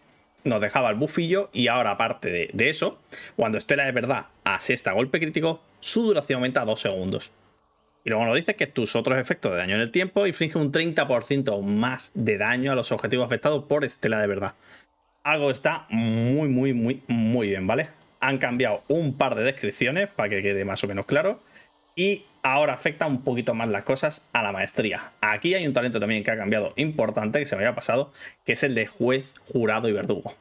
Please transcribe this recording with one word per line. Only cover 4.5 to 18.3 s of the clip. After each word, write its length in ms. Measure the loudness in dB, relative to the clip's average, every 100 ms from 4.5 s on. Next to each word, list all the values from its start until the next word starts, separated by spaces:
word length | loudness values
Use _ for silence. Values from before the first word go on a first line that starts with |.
| -2 0 -2 0
golpe 280 | 0 0 -2
crítico, 420 | -2 0 0 -2 _ _
su 220 | -2 2
duración 360 | 4 2 0 0
aumenta 240 | 2 2
a 20 |
dos 160 | 0 0
segundos. 500 | 0 0 -2 -4 -6 _ _ _ _ _ _ _ -2
Y 40 |
luego 160 | 0 2
nos 100 | 2
dice 180 | 0
que 120 | -2 -2
tus 300 | -2 0 0
otros 220 | 2 2
efectos 340 | 0 -2 -2
de 40 | -2
daño 200 | 0 0
en 40 |
el 100 | 0
tiempo 360 | 0 0 0 0
infligen 340 | 0 -2 0
un 100 | 0
treinta 380 | 0 0 0 2
por 160 | 0
ciento 380 | 0 0 0 -2
más 500 | 0 0 0 -2 -6
de 220 | -2 0 2
daño 340 | 0 0 0
a 40 |
los 180 | 0 0
objetivos 320 | -2 0 0
afectados 400 | 0 0 0 0
por 180 | 0 0
Estela 380 | 0 -2 -2 0
de 60 | 0
verdad. 300 | 0 -4 -8 -20 -20 _ _ _ _
Algo 280 | -2 2 0
está 360 | 0 -2 -2 -2
muy, 640 | 0 0 2 2 2 2
muy, 240 | 2 2
muy, 280 | 2 0 -2 -2
muy 420 | 0 2 2 0
bien, 180 | 0 0
¿vale? 220 | 0 -2 -8 _ -2
Han 160 | 0